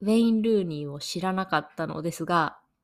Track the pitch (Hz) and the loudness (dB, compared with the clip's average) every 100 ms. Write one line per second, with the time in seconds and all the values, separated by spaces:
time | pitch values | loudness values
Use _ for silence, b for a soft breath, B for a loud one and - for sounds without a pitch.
0 | 202 226 233 220 220 214 180 151 147 143 | 2 4 4 4 4 2 0 -4 -8 -8
1 | - 180 185 185 190 156 147 - - - | -8 -4 -2 -2 0 -2 -2 -6 -6 -4
2 | 160 - 160 175 156 - _ _ | -6 -6 0 0 0 -4 _ _